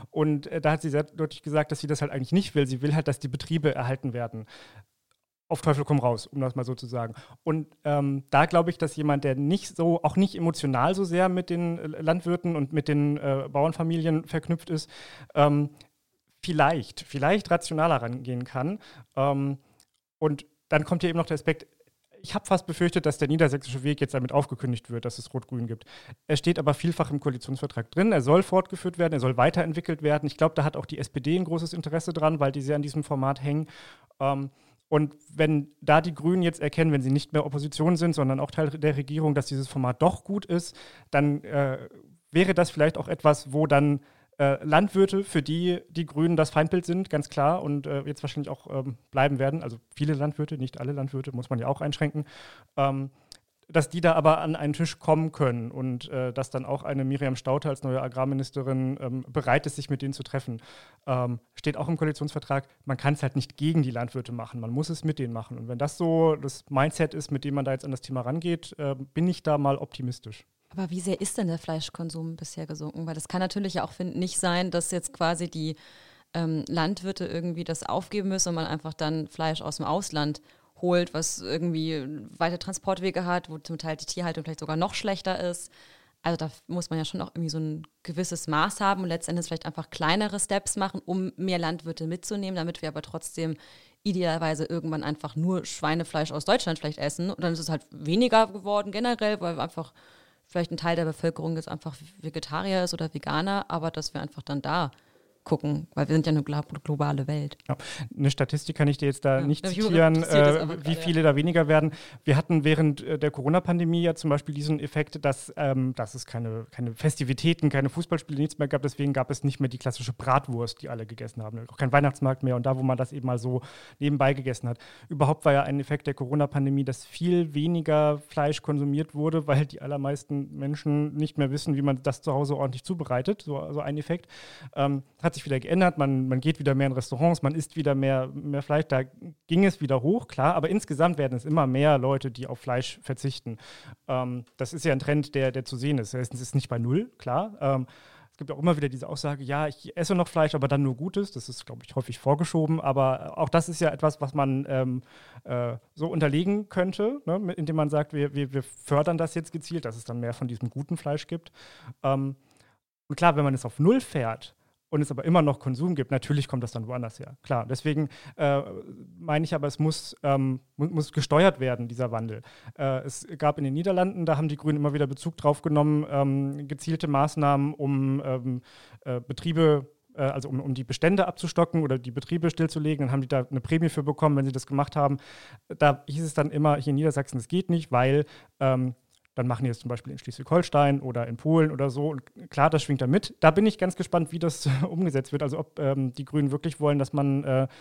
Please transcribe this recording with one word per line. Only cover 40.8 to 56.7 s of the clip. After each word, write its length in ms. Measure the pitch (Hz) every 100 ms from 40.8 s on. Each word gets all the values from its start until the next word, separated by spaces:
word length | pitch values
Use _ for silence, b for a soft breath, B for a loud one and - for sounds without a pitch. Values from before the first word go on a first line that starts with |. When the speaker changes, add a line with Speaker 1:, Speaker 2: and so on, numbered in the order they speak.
| B B _
Speaker 1:
dann, 320 | 143 147 147
äh, 340 | 90 143 139 131 - - - _ _
wäre 220 | 160 -
das 160 | 175 170
vielleicht 280 | - 151 -
auch 100 | -
etwas, 440 | 165 156 147 139
wo 140 | 143 156
dann, 360 | 147 147 143 b b b -
äh, 260 | 139 139
Landwirte, 600 | 151 151 202 190 196 196
für 180 | 196 160
die 400 | 143 165 180 175 -
die 160 | 165 160
Grünen 300 | 143 165 160
das 160 | 156
Feindbild 340 | 151 160 180 170
sind, 240 | 180 190
ganz 200 | 151 -
klar, 340 | - 143 180
und, 240 | 147 143 143
äh, 140 | 139
jetzt 200 | 147 143
wahrscheinlich 280 | 139 151 143
auch, 180 | - -
ähm, 280 | 135 135 117 _
bleiben 300 | 135 143 135
werden, 240 | 135 160
also 140 | 147 113 _ -
viele 180 | 147
Landwirte, 460 | 143 147 147 151 147
nicht 200 | 131 -
alle 120 | 131
Landwirte, 440 | 143 135 135 135 123
muss 140 | 123
man 80 | 120
ja 100 | 123
auch 140 | 139
einschränken, 440 | 151 139 147 156 143 B B B _ -
ähm, 320 | 139 135 135 B B B _ _ -
dass 220 | 160 143
die 100 | 170
da 120 | 170
aber 280 | 165 151 156
an 140 | 156 160
einen 180 | 147
Tisch 260 | 151 165 -
kommen 320 | - 156 160
können 400 | - 135 120 117
und, 360 | 131 127 123 -
äh, 220 | 131 127
dass 200 | 123 131
dann 140 | 127
auch 180 | 123